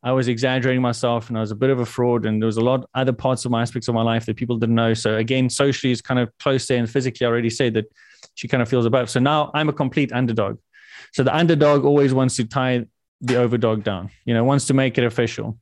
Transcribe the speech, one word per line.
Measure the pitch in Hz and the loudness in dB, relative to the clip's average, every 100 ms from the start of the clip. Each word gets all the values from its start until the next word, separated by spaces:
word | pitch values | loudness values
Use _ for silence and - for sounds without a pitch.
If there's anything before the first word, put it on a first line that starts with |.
I | 123 | 0
was | 131 123 | 0 0
exaggerating | 117 127 131 127 127 | 0 0 0 0 0
myself | 127 117 120 117 110 | 0 0 -2 -2 -4
and | 113 | -6
I | |
was | 107 | -4
a | 107 | -2
bit | 131 | 0
of | 131 | 0
a | 120 | -2
fraud. | - 123 120 110 | -2 0 0 0
And | 110 | 0
there | 110 | 0
was | 107 | 0
a | |
lot | 120 131 | 0 0
of | - | -2
other | 127 131 | -2 -2
parts | 123 131 127 123 | 0 -2 -2 -2
of | |
my | 120 | -2
aspects | 117 123 113 | -2 -4 -4
of | 117 | 0
my | |
life | 113 113 117 | 0 0 -2
that | 107 | -6
people | 120 120 | -4 -2
didn't | 113 117 | 0 2
know. | 113 | 2
So | 110 113 110 | 0 0 -2
again, | 113 131 127 | 0 0 0
socially | - 143 135 135 | 0 0 0 0
is | 120 | -2
kind | - 127 | -2 -2
of | 117 _ | -2 _
close | - 135 - | -2 -2 0
there, | 123 | -2
and | 113 | 0
physically | 139 131 120 123 | -2 -2 -2 0
I | |
already | 117 117 | 0 0
said | 110 127 | 0 0
that | 113 110 _ - - - - | 0 -4 _ -20 -20 -20 -14
she | 127 | -2
kind | 135 | 0
of | 117 | 2
feels | 127 117 | 2 2
above. | 131 117 | 2 0
So | 127 | 0
now | 131 151 143 | 2 2 0
I'm | 151 151 | 0 -2
a | |
complete | 147 131 - 135 | 0 -2 0 -2
underdog. | 120 127 113 104 113 _ - - - - | 0 -2 0 -2 -6 _ -20 -20 -20 -12
So | - | 0
the | 127 156 | 0 2
underdog | 170 160 147 143 139 | 2 4 4 4 4
always | 143 139 | 4 4
wants | 131 131 - | 2 0 0
to | 113 | -4
tie | 139 127 123 113 _ _ _ | -2 -2 -2 -4 _ _ _
the | 123 | -2
overdog | 123 123 117 117 110 | 0 2 2 0 0
down, | 104 95 95 - - | -2 -6 -10 -12 -2
you | |
know, | 117 | 0
wants | 120 139 - | 2 0 2
to | |
make | 135 131 117 | 0 2 0
it | |
official. | 120 113 117 - 110 110 | 0 0 -2 -4 -10 -10